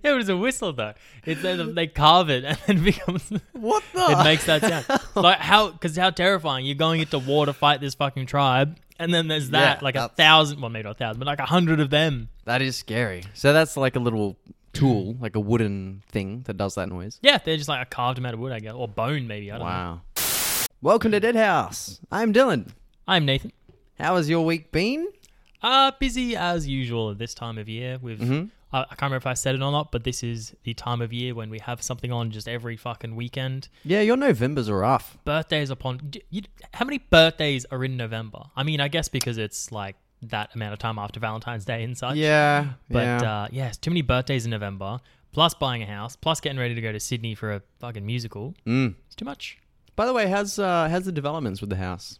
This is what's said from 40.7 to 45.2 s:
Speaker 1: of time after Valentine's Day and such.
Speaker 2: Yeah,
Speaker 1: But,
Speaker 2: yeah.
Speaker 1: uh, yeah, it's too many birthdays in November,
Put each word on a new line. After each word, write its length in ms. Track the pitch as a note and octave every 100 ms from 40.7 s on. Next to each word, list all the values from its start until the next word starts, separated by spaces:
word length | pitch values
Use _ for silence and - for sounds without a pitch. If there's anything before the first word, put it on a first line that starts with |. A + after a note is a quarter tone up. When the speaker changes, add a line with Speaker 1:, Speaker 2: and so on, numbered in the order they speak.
Speaker 1:
of 60 | G#2
time 180 | A#2 G#2+
after 220 | G2+ A2
Valentine's 440 | A2 A2 A#2+ A#2 G2
Day 180 | A#2
and 120 | A#2 B2+
such. 180 | B2 D3
Speaker 2:
Yeah, 540 | D3+ D3+ D3 D3 C#3+ B2+ _
Speaker 1:
But, 140 | A#2+
Speaker 2:
yeah. 380 | B2 A#2+ A#2 G#2+
Speaker 1:
uh, 60 | G#2
yeah, 140 | C3 B2+
it's 80 | -
too 140 | -
many 120 | F3
birthdays 440 | B2+ B2+ B2+ C3+ A2+
in 40 |
November, 500 | A2 G2+ G2 G2 B2 _ _